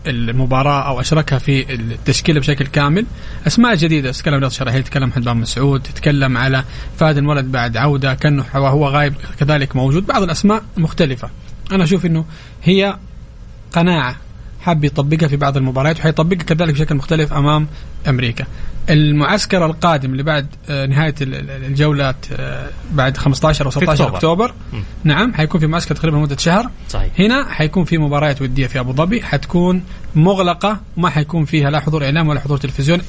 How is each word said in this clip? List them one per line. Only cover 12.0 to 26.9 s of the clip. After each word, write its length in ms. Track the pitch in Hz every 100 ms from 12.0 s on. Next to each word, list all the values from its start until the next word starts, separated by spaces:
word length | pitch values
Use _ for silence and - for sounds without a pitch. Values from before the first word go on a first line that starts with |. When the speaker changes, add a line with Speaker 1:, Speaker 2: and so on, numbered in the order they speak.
| 180
Speaker 1:
إنه 200 | 160 160 - - -
هي 340 | - 196 196 - - - - - - - -
قناعة 420 | 170 175 165 123 - - - - -
حاب 220 | 180 160
يطبقها 440 | 147 143 143 160 160
في 100 | 143
بعض 200 | 139 135
المباريات، 420 | 131 131 147 165
وحيطبقها 440 | 156 156 165 185
كذلك 300 | - 160 165
بشكل 220 | 147 156 143
مختلف 380 | - 160 147
أمام 340 | 151 143 151 151 - - - 147
أمريكا. 380 | 127 120 - - - - - -
المعسكر 760 | 151 151 147 147 202 - 190 156
القادم 460 | 160 170 151 131
اللي 120 | 131
بعد، 240 | 147 151 143 - -
آه، 160 | 139 135
نهاية 300 | 139 160 151
ال-، 140 | 131 135
ال-، 300 | 139 135 135
الجولات، 500 | 139 151 143 139 - -
آه، 380 | 120 131 131 139 - -
بعد 240 | 143 131 131
خمستاشر 480 | 143 135 156 147 139
أو 40 |
Speaker 2:
في 100 | 143
Speaker 1:
ستاشر 120 | 180
Speaker 2:
أكتوبر. 240 | 147 127 -
Speaker 1:
أكتوبر. 380 | 160 175 247 - -
Speaker 2:
مم. 100 | 110 98 -
Speaker 1:
نعم، 300 | 151 147 240
حيكون 260 | 180 156 175
في 80 | 156
معسكر 280 | 165 - 147
تقريبا 220 | 160 147
مدة 200 | 147 139
شهر. 320 | 170 185 247 -
Speaker 2:
صحيح. 220 | -